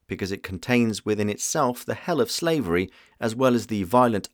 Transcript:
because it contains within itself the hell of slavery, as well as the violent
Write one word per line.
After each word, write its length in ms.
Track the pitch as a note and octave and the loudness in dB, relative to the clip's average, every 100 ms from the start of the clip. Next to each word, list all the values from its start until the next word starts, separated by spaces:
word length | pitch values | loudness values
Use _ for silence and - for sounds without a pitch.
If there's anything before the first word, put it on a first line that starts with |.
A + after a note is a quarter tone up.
| - | -12
because 240 | F#2+ F#2+ | -6 -4
it 120 | G2 | -6
contains 640 | - F#2 - B2 A#2 G#2 G#2+ | -8 -8 0 2 2 0 -2
within 240 | G#2 G#2 | 0 0
itself 560 | G#2 - D#3+ B2+ B2 - | -2 -4 0 0 -2 -6
the 80 | |
hell 260 | - - E3 | -6 -2 0
of 100 | A2+ | 0
slavery, 640 | - E3 D#3+ F#2+ F2 F#2+ - _ - | 0 0 0 2 0 0 -8 _ -6
as 140 | A#2 | -4
well 220 | A2+ C3 A#2+ | 2 2 2
as 120 | G2+ | 0
the 160 | G#2+ | -4
violent 440 | F2+ A#2+ B2 G#2 - | 2 4 4 2 -2